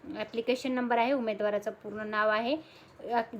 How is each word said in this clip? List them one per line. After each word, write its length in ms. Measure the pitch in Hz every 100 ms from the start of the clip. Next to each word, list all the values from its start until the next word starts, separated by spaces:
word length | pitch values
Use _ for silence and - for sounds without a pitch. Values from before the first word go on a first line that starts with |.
| - 302
ॲप्लिकेशन 540 | - 226 233 247 269
नंबर 260 | 254 247 233
आहे, 140 | 233
उमेदवाराचं 580 | 277 226 202 208 208 202
पूर्ण 360 | - 214 208 214
नाव 220 | 214 214
आहे, 280 | 214 233 311 - - - - -
अ, 80 | 233 226 226